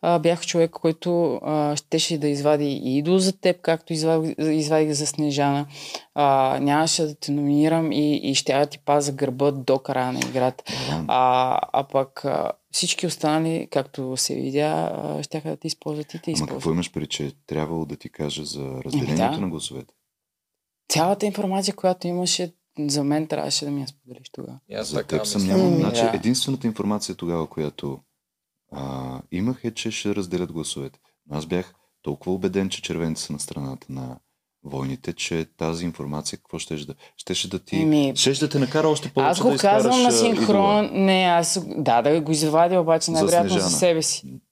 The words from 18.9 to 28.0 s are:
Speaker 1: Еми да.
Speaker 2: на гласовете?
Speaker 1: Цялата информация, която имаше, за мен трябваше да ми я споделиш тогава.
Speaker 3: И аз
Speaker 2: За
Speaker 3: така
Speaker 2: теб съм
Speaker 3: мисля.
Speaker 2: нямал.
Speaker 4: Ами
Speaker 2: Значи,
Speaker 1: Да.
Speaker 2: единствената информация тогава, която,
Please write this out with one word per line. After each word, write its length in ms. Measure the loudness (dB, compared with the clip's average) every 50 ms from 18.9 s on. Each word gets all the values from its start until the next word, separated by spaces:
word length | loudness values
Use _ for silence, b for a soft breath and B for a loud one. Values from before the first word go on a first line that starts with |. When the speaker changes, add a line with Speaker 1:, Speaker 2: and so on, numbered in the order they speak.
| -4 -2 -2 0 0 0 0
Speaker 1:
Еми 120 | 0 0
да. 60 | -2
Speaker 2:
на 80 | -4 -4
гласовете? 460 | -6 -6 -8 -10 -12 -12 -16 _ _ _ _ _ _ _ _ _ _ _ _ _ _ _ _ _ _ _ _ _
Speaker 1:
Цялата 380 | 0 0 2 2 0 0 -2
информация, 480 | -4 -2 -2 -2 -2 -2 -2 -2 -2 -4
която 340 | 0 0 0 0 0 -2 -4
имаше, 440 | -2 -2 0 -2 -2 -2 -4 -6 -8 _ _ _ _ -6
за 240 | -4 -2 -2 0 0
мен 220 | 0 0 0 -2
трябваше 380 | -2 -2 -2 -2 -2 -2 -4 -4
да 60 | -4
ми 100 | -6 -6
я 80 | -6 -8
споделиш 420 | -12 _ _ -20 -20 -20 -20 -20 _
тогава. 260 | -14 -12 -12 -12 -16 _ _
Speaker 3:
И 60 | -8
аз 140 | -8 -6 -4
Speaker 2:
За 80 | -4
Speaker 3:
така 120 | -6 -4 -2
Speaker 2:
теб 180 | -2 -2 -2
съм 160 | -2 -2 0 0
Speaker 3:
мисля. 140 | 4 4
Speaker 2:
нямал. 160 | 4 4 6 4
Speaker 4:
Ами 80 | 4
Speaker 2:
Значи, 220 | 4 2 2 2 2
Speaker 1:
Да. 80 | 2 0
Speaker 2:
единствената 520 | 0 0 0 0 0 0 -2 -4 -2 -2
информация 480 | -4 -2 -2 -2 -2 -2 -2 -2 -6 -8
тогава, 320 | -6 -4 -2 -2 -2 -2
която, 520 | -4 -4 -4 -4 -4 -6 -6 -8 -8 -8 -10